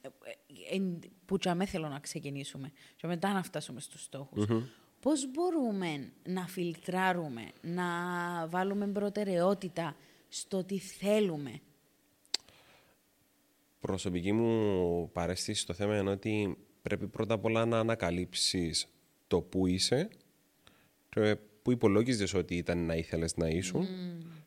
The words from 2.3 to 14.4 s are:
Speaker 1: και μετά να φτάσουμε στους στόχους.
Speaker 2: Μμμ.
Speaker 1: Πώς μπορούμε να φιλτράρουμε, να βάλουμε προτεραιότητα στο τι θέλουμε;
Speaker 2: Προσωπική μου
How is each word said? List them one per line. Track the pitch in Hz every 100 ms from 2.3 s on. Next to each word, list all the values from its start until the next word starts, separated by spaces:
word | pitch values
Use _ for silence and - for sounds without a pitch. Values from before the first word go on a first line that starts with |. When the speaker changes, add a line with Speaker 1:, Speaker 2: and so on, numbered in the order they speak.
| 139 139 143 135 - - _
Speaker 1:
και | 165
μετά | 175 190
να | 196
φτάσουμε | 180 151 - 123
στους | - -
στόχους. | - 135 139 - 104
Speaker 2:
Μμμ. | 113 131 - _ _
Speaker 1:
Πώς | - - 262
μπορούμε | 262 359 339 247 202 180 147 127 -
να | - 185 180
φιλτράρουμε, | - 175 165 - 180 185 175 160 117 107 -
να | - 180 180 170 175 175 175 175 165
βάλουμε | 175 190 202 202
προτεραιότητα | 202 202 202 202 175 180 196 190 160 165 139 - - _
στο | - - 190
τι | 185 196
θέλουμε; | - - 190 214 208 156 139 - _ _ _ _ _ _ _ - - - - - _ _ _ _ _ _ _ _ _ _
Speaker 2:
Προσωπική | - 95 101 90 87
μου | 110